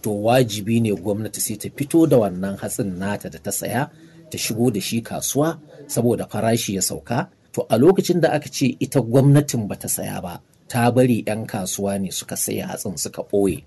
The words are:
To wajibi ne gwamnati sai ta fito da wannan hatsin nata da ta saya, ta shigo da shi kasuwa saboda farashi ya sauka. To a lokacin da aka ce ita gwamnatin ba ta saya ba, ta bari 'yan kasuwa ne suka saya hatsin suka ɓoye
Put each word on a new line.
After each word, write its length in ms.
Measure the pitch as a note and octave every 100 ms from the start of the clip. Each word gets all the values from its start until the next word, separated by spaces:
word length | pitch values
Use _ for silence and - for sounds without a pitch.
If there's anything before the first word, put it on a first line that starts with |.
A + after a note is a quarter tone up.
To 80 | A2+ G#2
wajibi 560 | G#2+ B2+ B2 G#2 F#2+ A#2
ne 140 | A2+ G2
gwamnati 460 | F2+ G2+ G#2+ -
sai 120 | - -
ta 80 | - -
fito 320 | C#3 E3 D#3+
da 80 | C3+
wannan 400 | G2+ F2+ G2 G2
hatsin 380 | A2 - G#2 F2+
nata 320 | F#2+ G2+ -
da 100 | -
ta 80 | -
saya, 400 | - F2+ A2+ D3+ - - - -
ta 60 | -
shigo 320 | - A2 A#2+
da 80 | F#2+
shi 220 | - A#2
kasuwa 560 | A2+ D#2+ - C3 D#3 E3+ - - -
saboda 380 | - A#2+ A#2 -
farashi 440 | - A2+ A2+ - G2
ya 60 |
sauka. 460 | - D#2 - A#2+ F3+ _ _
To 160 | - -
a 60 | B2+
lokacin 440 | D3 F#3+ - F3
da 80 | D#3
aka 160 | D3 D3
ce 240 | - C3 -
ita 220 | C#3+ C#3
gwamnatin 640 | A2+ B2+ C3+ C#3+ C#3+ B2 G2+
ba 80 | G2
ta 120 | G2+
saya 300 | - G2 G2
ba, 160 | F2+ E2+ _ _ _
ta 160 | A#2+ A#2+
bari 280 | A#2 B2+ A2+ -
'yan 160 | G#2+
kasuwa 560 | G#2+ A2 F#2 - G2 G2
ne 80 | F#2+
suka 240 | - - -
saya 240 | - G#2 -
hatsin 280 | - - E2
suka 240 | - - -
ɓoye 320 | G2+ G2 D2+